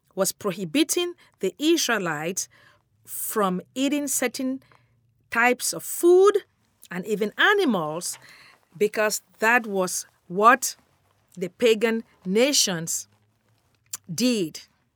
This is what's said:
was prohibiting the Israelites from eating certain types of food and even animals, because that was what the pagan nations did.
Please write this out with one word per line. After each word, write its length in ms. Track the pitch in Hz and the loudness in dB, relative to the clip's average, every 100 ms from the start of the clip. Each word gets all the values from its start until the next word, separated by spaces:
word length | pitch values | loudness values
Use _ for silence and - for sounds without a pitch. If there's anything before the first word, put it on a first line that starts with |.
| _ - | _ -4
was 160 | 185 | -4
prohibiting 840 | - 208 175 185 269 320 - 349 349 _ _ | -2 -6 -6 -2 0 0 0 -4 -6 _ _
the 160 | 190 - | -8 -2
Israelites 880 | 302 330 - 226 175 147 160 190 - _ _ _ _ _ - | 0 0 0 -2 -2 -4 -6 -8 -10 _ _ _ _ _ -16
from 540 | - - 226 196 185 - | -12 -6 -2 0 -2 -6
eating 360 | - 269 294 285 | -4 -2 -2 -2
certain 520 | - 254 - 262 262 - _ _ _ _ _ _ | -4 -4 -4 -6 -8 -12 _ _ _ _ _ _
types 420 | 233 247 247 - | 0 2 2 -2
of 120 | 165 | -6
food 540 | - - 339 359 392 403 - _ _ _ - | -8 0 6 8 6 4 -2 _ _ _ -14
and 160 | 180 208 | -10 -6
even 260 | 208 214 - | -2 -2 2
animals, 800 | 339 415 349 196 151 160 - - - - - _ _ 160 | 2 4 2 0 -2 -6 -8 -12 -16 -20 -20 _ _ -4
because 460 | 208 - 214 - - _ | -2 0 -2 -2 -10 _
that 260 | 220 240 | 2 2
was 420 | 226 196 180 - - _ - | 0 -2 -2 -4 -10 _ -10
what 480 | 175 220 269 - - _ _ _ _ _ - | 4 6 6 2 -8 _ _ _ _ _ -12
the 140 | 175 | -12
pagan 520 | - 247 220 226 226 - _ 185 | -2 2 2 0 -2 -8 _ -4
nations 800 | 202 269 277 - 170 165 - - _ _ _ _ _ _ _ _ - - | 0 2 2 0 -4 -6 -8 -10 _ _ _ _ _ _ _ _ -16 -12
did. 500 | 156 247 233 160 - - _ _ | -4 -2 0 -4 -8 -20 _ _